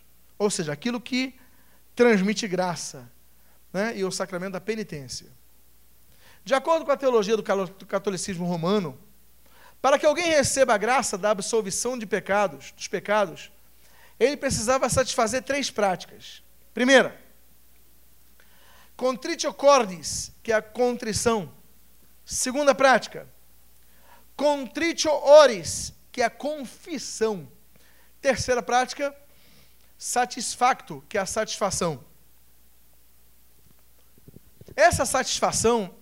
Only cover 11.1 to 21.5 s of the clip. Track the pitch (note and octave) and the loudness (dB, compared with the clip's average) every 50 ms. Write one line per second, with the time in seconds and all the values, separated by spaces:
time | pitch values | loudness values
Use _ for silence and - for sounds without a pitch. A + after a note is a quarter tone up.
11.1 | - F#3+ F#3 G#3 G#3+ G3 F#3+ - - A3+ G#3+ F#3+ F3 - - A#3+ C4 B3 G#3+ F#3 | -4 -2 0 0 0 0 -2 -2 -2 -2 -2 -2 -6 -4 -4 -4 -6 -6 -6 -4
12.1 | A3 F#3+ F3 - F#3+ G#3 G#3 F#3 C#3+ C3+ - - - - - - - F3+ - - | -4 -4 -2 -2 0 0 0 0 -2 -8 -16 -20 -16 -14 -12 -8 -8 -8 -2 0
13.1 | G3+ G#3+ G3+ E3+ D3 C#3 - - - - - - - - - - - - - - | 0 0 0 0 -4 -12 -18 -20 -20 -20 -20 -20 -20 -20 -20 -20 -20 -20 -20 -20
14.1 | - - A3 C4 D4 - C#4+ C4+ - A#3 A3 A3 C4 C4 B3+ B3 - C4+ B3+ - | -2 2 2 2 2 0 -2 -2 -2 -2 0 0 2 2 2 0 0 0 0 0
15.1 | - - B3 G#3+ A#3 C4 - - C4+ C#4+ C4+ - - - G#3 G3 F3+ F3 - - | 0 0 0 0 0 -4 -4 -4 -4 -4 -4 -4 -2 0 0 0 0 -2 -8 -16
16.1 | - - - - - - - - - - - - - G#3+ B3 B3+ C4+ B3 F#3+ C#3 | -20 -20 -20 -20 -20 -20 -20 -20 -20 -20 -20 -14 -4 -2 2 6 6 6 6 4
17.1 | - - - - - - - - - - - - - - - - - - - - | -2 -10 -20 -20 -20 -20 -20 -20 -20 -20 -20 -20 -20 -20 -20 -20 -20 -20 -20 -20
18.1 | - - - - - - - - - - - - - - - - - - B3 B3+ | -20 -20 -20 -20 -20 -20 -20 -20 -20 -20 -20 -20 -20 -20 -20 -20 -12 -4 -2 -2
19.1 | C4 - - E4 E4+ E4 E4+ D4 - - - C#4 C#4+ C4 A#3 F#3+ F3+ E3 C3+ - | -2 -2 -6 -8 -6 -4 -4 -6 -4 2 6 6 6 6 4 2 -4 -8 -10 -8
20.1 | - - - - - - - A3+ A3 G#3+ G#3+ - - A3+ B3 B3 A#3+ A#3+ B3 A3 | -8 -8 -8 -10 -14 -14 -4 -2 -2 -2 -2 -4 -2 0 0 0 0 -2 -4 -4
21.1 | G3 - - A#3+ A#3 G#3+ E3+ C3+ | -4 0 0 0 0 0 -2 -6